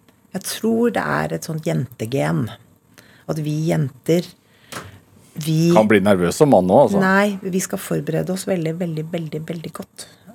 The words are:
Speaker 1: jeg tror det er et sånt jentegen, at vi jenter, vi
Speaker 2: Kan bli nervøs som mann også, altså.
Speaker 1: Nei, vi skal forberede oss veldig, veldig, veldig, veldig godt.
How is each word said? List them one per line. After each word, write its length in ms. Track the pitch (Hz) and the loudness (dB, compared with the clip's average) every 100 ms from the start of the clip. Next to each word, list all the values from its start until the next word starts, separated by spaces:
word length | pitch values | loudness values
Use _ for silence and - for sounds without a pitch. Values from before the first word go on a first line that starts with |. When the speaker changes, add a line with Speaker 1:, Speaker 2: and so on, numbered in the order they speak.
| _ _ _ | _ _ _
Speaker 1:
jeg 100 | 185 | -12
tror 500 | - - 220 226 240 | -10 -4 -2 0 0
det 100 | 185 151 | 0 -2
er 280 | 147 160 | -2 -2
et 120 | 160 - | -6 -8
sånt 200 | 156 160 | -8 -4
jentegen, 800 | 156 123 - 113 135 151 165 110 - _ _ _ _ _ _ - | -4 -4 -8 -6 -2 -2 -2 -4 -8 _ _ _ _ _ _ -8
at 140 | 156 | -6
vi 140 | 151 151 160 | -4 -4 -2
jenter, 600 | 165 135 - - 170 - - _ _ _ - - - _ _ _ - | -2 -2 -4 0 0 0 -10 _ _ _ -16 -16 -20 _ _ _ -8
vi 340 | 151 156 170 | -2 2 4
Speaker 2:
Kan 160 | 175 107 | 4 6
bli 140 | 107 | 6
nervøs 320 | 95 95 85 | 6 4 2
som 160 | - 151 | 4 6
mann 160 | 104 90 | 6 6
også, 320 | 120 123 196 | 6 6 4
altså. 20 | |
Speaker 1:
Nei, 340 | 190 196 208 196 | 4 4 2 -2
vi 160 | 190 185 | -4 -4
skal 160 | - 190 | -4 -8
forberede 560 | - 160 147 160 160 | -6 -4 -2 -4 -4
oss 140 | 185 196 | -6 -4
veldig, 240 | 185 160 | -4 -4
veldig, 300 | 165 175 156 156 | -4 -6 -6 -6
veldig, 360 | 175 156 156 | -8 -8 -10
veldig 280 | 160 175 156 | -10 -10 -12
godt. 360 | - 196 - - - 185 | -14 -18 -20 -20 -20 -20